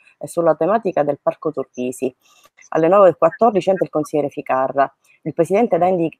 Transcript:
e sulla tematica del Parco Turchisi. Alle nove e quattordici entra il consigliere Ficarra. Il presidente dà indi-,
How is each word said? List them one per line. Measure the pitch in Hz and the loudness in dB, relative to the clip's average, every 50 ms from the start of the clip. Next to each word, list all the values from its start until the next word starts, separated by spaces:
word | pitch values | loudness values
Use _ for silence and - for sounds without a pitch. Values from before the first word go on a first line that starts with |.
| _ _ _ - | _ _ _ -18
e | - 139 | -16 -10
sulla | - 170 170 165 156 | -4 -2 0 0 2
tematica | - 165 175 208 226 - 190 165 - 147 | 2 0 0 0 0 -2 -2 -2 -2 -2
del | 147 143 - | -2 -4 -4
Parco | - 165 156 - - 160 | -4 -6 -6 -4 -6 -8
Turchisi. | 147 - 135 _ - - 123 127 123 - - - - _ _ _ _ _ _ _ _ _ _ - | -6 -6 -10 _ -10 -8 -8 -8 -8 -6 -6 -8 -8 _ _ _ _ _ _ _ _ _ _ -6
Alle | - 160 160 165 | -2 0 2 4
nove | 190 208 196 180 | 6 6 6 6
e | 156 - | 4 4
quattordici | - 165 - - 226 233 220 185 160 - | 0 0 2 2 0 2 2 0 0 0
entra | 190 185 170 | 0 0 -2
il | 156 | -4
consigliere | - 156 151 - - 151 143 143 | -4 -6 -6 -4 -4 -4 -4 -4
Ficarra. | - 147 - - 131 131 131 131 127 139 139 139 _ _ _ _ _ _ - | -6 -8 -6 -4 -2 -2 -2 -2 0 0 0 -2 _ _ _ _ _ _ -12
Il | 160 147 | -8 -4
presidente | - 165 - 185 202 240 220 - 165 | -2 -2 0 2 0 0 2 0 0
dà | 165 185 | 0 0
indi-, | 190 175 165 156 - _ | 0 0 -2 -4 -6 _